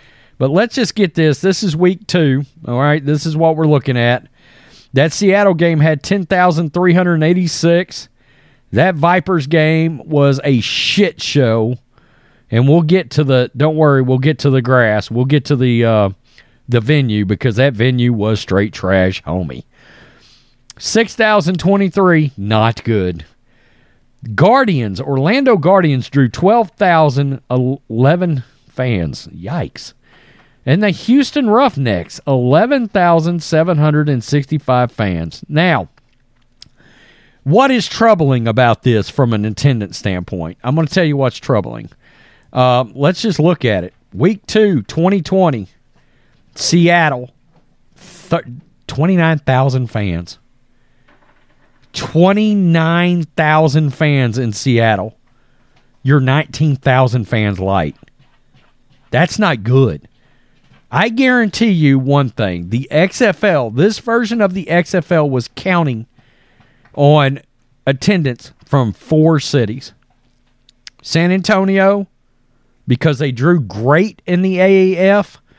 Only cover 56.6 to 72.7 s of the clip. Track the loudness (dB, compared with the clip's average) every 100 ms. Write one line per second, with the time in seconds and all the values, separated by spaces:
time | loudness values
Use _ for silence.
56.6 | -2 0 0 2 2 -2 -2 -2 -2 -2
57.6 | -2 -2 -2 -8 _ _ _ _ _ _
58.6 | _ _ _ _ _ -2 0 0 -2 -2
59.6 | 0 2 2 -2 -14 _ _ _ _ _
60.6 | _ _ _ -2 -2 0 2 2 0 0
61.6 | 0 2 2 2 2 0 0 -4 -6 -6
62.6 | -6 -6 -2 0 0 0 -2 0 0 0
63.6 | -2 0 0 -2 -4 -2 -2 0 -2 -2
64.6 | -2 -2 0 -4 0 0 0 -2 -6 -8
65.6 | -2 -2 -2 -4 -12 _ _ _ _ _
66.6 | _ _ _ 0 4 4 2 -2 -12 _
67.6 | _ _ -4 -2 0 0 -2 -6 -14 _
68.6 | _ 0 0 -4 -2 2 4 2 0 -2
69.6 | -2 -6 -16 _ _ _ _ _ _ _
70.6 | _ _ -20 _ -4 -2 0 0 0 0
71.6 | 2 2 2 0 -4 _ _ _ _ _
72.6 | _